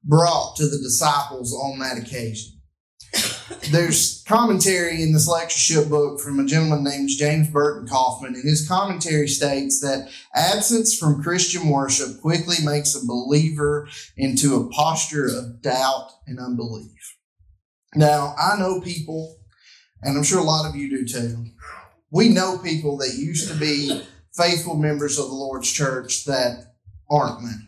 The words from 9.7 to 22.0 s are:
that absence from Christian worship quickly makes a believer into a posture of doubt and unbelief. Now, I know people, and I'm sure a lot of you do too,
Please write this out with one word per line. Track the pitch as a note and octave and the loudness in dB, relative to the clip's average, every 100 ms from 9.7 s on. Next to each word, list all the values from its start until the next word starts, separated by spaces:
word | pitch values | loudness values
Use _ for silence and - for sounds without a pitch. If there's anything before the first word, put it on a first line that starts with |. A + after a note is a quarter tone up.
| - | -2
that | C#3 C3+ - - - | 0 -4 -6 -18 -6
absence | - F3 G#3 - A#3 A3 - | 0 2 2 2 2 2 2
from | D#3+ C#3+ | 2 2
Christian | D#3+ F3+ F3 F3+ D#3+ | 0 0 0 0 0
worship | C#3 C3+ - C3 A2 | 0 0 -2 -2 -4
quickly | D#3 E3+ F3 E3+ | -2 0 0 0
makes | D3+ D3 C#3+ | 2 0 0
a | - | -2
believer | A#2+ A#2+ B2+ D3+ D#3+ D3+ D3 D3 - - - - | -2 -4 2 4 4 2 0 0 -6 -16 -18 -2
into | C3+ C3 C#3+ | 0 2 4
a | B2+ A2+ | 2 0
posture | - D#3 D3+ - D3+ B2+ | 0 2 2 -2 -2 -2
of | A#2 A#2+ A#2 | -4 -10 -8
doubt | C3+ B2+ C3 C3+ - - - | -4 0 0 -2 -6 -20 -14
and | B2+ | -10
unbelief. | B2+ A#2+ A2+ A2 A2 - - - _ _ _ _ _ _ _ D3+ | -6 -6 -6 -8 -14 -20 -20 -20 _ _ _ _ _ _ _ 4
Now, | D3+ D3 C#3+ - | 4 4 0 -2
I | F3 G3+ | 0 2
know | F#3 F#3 | 0 -2
people, | F3+ E3+ D#3 D#3+ D#3+ - - _ _ - _ _ | -6 -8 -8 -8 -10 -16 -20 _ _ -20 _ _
and | C3 C#3 | -4 0
I'm | |
sure | D3 F#3 | 2 2
a | |
lot | D#3 D#3 D#3 | 4 2 0
of | C#3+ | -6
you | C#3 | -6
do | C3+ | -4
too, | A#2 B2 A#2 A#2 A#2 _ - - - _ | -4 -4 -4 -6 -10 _ -20 -18 -20 _